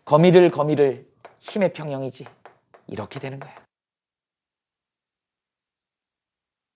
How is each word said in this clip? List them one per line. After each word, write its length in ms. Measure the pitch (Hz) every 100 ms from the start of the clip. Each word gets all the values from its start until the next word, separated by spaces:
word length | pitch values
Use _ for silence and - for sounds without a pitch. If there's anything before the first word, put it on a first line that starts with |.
거미를, 460 | - 147 180 175 175
거미를 600 | 151 147 143 143 123 - _ - _
힘의 320 | - 214 180
평형이지. 540 | 170 156 135 135 - 135 _ - _ _ _ -
이렇게 320 | 98 101 -
되는 180 | 135 135
거야. 160 | - - _ _ _ _ _ _ _ _ _ _ _ _ _ _ _ _ _ _ _ _ _ _ _ _ _ _ _ _ _ _ _